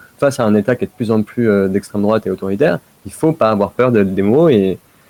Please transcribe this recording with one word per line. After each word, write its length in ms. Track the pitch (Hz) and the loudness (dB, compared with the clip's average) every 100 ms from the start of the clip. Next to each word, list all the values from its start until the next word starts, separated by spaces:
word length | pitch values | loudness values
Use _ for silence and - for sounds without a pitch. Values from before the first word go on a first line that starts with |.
| - _ | -12 _
face 200 | 143 135 | -2 0
à 40 | |
un 100 | 110 107 | 0 2
État 200 | 101 123 | 0 -2
qui 80 | |
est 40 | 98 | -4
de 40 | |
plus 200 | - 110 | -6 -2
en 100 | 113 | -2
plus, 280 | 104 - 113 | -2 -2 0
euh, 180 | 101 98 | 2 0
d'extrême 340 | 98 - 104 | -2 -4 -4
droite 260 | 101 110 98 | 0 0 -2
et 40 | |
autoritaire, 480 | 92 98 101 156 - - _ 101 | -6 -6 -2 0 -2 -8 _ -20
il 60 | |
faut 180 | - 160 | -4 -4
pas 200 | 160 110 | 0 0
avoir 200 | 107 98 | 0 -2
peur 200 | - 127 | 0 0
de, 120 | 113 | 2
des 180 | 98 95 | 0 0
mots. 280 | 98 131 170 | 2 2 4
Et, 280 | 113 95 87 _ _ | 2 0 -4 _ _